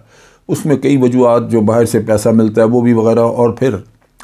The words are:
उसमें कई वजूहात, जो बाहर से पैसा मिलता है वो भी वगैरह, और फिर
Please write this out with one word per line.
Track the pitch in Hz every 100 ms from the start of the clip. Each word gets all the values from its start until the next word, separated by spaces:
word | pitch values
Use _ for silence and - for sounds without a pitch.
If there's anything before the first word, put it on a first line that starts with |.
| _ _ _ _ -
उसमें | 180 156 135
कई | 135 139
वजूहात, | 123 127 120 117
जो | 113 113
बाहर | 104 113 113
से | 113
पैसा | 107 107 117
मिलता | 113 110 110
है | 110
वो | 123
भी | 120
वगैरह, | 113 110 113
और | 117 117 120 117
फिर | 131 101 - _ _ _